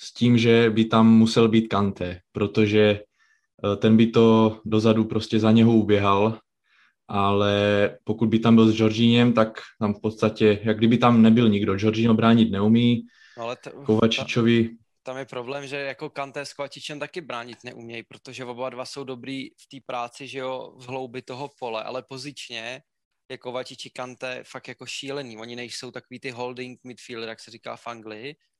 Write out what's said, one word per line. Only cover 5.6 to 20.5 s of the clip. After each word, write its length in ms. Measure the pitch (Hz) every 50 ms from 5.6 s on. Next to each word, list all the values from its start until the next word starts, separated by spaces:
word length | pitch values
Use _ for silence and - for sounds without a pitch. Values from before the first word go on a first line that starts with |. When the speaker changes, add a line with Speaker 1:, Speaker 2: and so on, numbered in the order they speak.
| 113 117 117
Speaker 1:
uběhal, 680 | 113 104 98 104 101 101 101 98 98 104 110 113 - - _ _ _ _ _ _ _ _ _ _ _ _ -
ale 840 | 104 101 98 98 101 101 104 101 101 101 101 104 104 101 104 101 - - _
pokud 240 | - 110 - 120 110
by 100 | 113 113
tam 160 | 117 117 117
byl 180 | 113 113 110 107
s 80 | 110
Jorginhem, 520 | 110 110 104 110 120 117 120 120 120 123 113
tak 160 | 113 110 110 - - - - _ _
tam 140 | 113 101 101
v 60 | -
podstatě, 600 | - 110 110 - - 110 - - 113 107 104 104 107
jak 160 | 113 107 107
kdyby 200 | 117 117 123 113
tam 240 | 131 120 120 113 113
nebyl 260 | 113 110 120 120 110
nikdo. 280 | 101 101 101 98 95 95
Jorginho 360 | 107 110 107 110 113 117 110
bránit 360 | 110 113 113 117 117 110 101
neumí, 560 | 95 98 101 107 113 117 120 120 120 113 117 - _ _ _ _ _ 117
Speaker 2:
No 60 | 117
ale 120 | 117 123
t-, 160 | - - - - - 143
Speaker 1:
Kovačičovi 800 | 135 107 107 117 113 113 - 131 - - 127 117 117 120 117 117 113
Speaker 2:
ta-, 60 | - - _ _ _ _ _
tam 140 | - 131
je 80 | 131 135
problém, 420 | 131 - 127 120 120 139 143 139
že 100 | 135 139
jako 340 | 143 143 135 131 - 156 147
Kanté 360 | - 147 139 139 127 151 139
s 60 | - -
Kovačičem 460 | - 143 135 - 143 - - 156 147
taky 220 | 147 143 - 180
bránit 380 | 165 120 123 120 117 123 117 - -
neumějí, 380 | 123 - - 117 117 117 117 110
protože 420 | _ 113 110 - 135 123 117 131
oba 260 | 123 123 117 127 131
dva 140 | 123 120 131
jsou 200 | - - 143 139
dobrý 440 | 123 131 123 117 127 135 135 131 -
v 180 | - _ _ _
té 60 | - 131 -
práci, 420 | - 127 123 120 120 - - 143 123
že 100 | 127 135
jo, 360 | 131 127